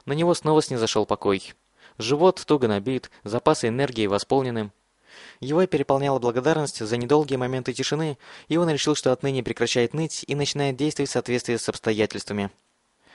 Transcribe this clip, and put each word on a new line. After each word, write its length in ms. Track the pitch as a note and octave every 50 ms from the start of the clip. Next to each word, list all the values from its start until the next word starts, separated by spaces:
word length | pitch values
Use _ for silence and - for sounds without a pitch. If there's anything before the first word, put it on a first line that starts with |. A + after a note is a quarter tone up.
| _
на 80 | C3
него 220 | C#3+ D#3 E3+ F3 E3
снова 280 | - - D#3 D#3 D#3
снизошел 440 | D3 - C3+ A#2 A2+ A2 - A2 G2+
покой. 480 | - G#2+ - - G#2 G2 F#2 - - - _ _ _ _ _ - - _ -
Живот 440 | G#2+ A2+ C#3+ D3 F3 F#3 F3+ - -
туго 220 | - D3+ C#3 B2+ A2
набит, 420 | G#2 G2+ G2+ B2+ C3 B2 - - _ _ _
запасы 440 | G2+ G#2+ B2+ - D#3 D#3 - - A2+
энергии 380 | A2+ C3 C#3+ C#3 B2 A2 G#2+
восполнены. 640 | G2 G2 G2+ - - C3+ C3+ C3 B2+ A#2 A2+ G#2 G2+ - _ _ _ _ _ _ _ - - - - - _
Его 240 | B2 C3 D3+ E3+ F#3
переполняла 520 | F#3 - C#3+ C#3 - C#3 C#3 C#3+ C#3+ C3+ B2+
благодарность 680 | A#2 A#2+ A2+ B2+ B2+ D3+ D#3+ D#3 D3 C3+ - - A2+
за 120 | G#2+ A#2+
недолгие 420 | A#2+ B2 A#2+ D3 D3+ D3+ C#3 C#3 B2+
моменты 340 | B2+ B2+ C3 C3 B2 -
тишины, 460 | A#2+ - C3 - D3+ D3+ E3 D#3 C3+ - - - - - - _
и 80 | D3 E3+
он 100 | F3 E3
решил, 260 | D3+ C#3 - D3 D3+
что 180 | - - C3+
отныне 300 | B2+ - - C#3 C3+ C3
прекращает 520 | A2+ - A#2 - A#2+ A#2 - B2+ A#2+ A#2 -
ныть 300 | D3+ D#3+ D3+ - - -
и 80 | - C#3
начинает 420 | C#3+ C#3+ - - C#3+ C#3+ C#3 C3
действовать 340 | B2 D3 D#3 - - C#3+ C3
в 20 |
соответствии 440 | - B2+ - - A#2+ A#2+ - - A#2+
с 120 | A2 - -
обстоятельствами. 840 | - - - A2+ A2 G#2 G#2+ G2+ - G#2 - - G#2 G#2 G2+ G2 - _ _ _ _ _ _ _ _ _ _ _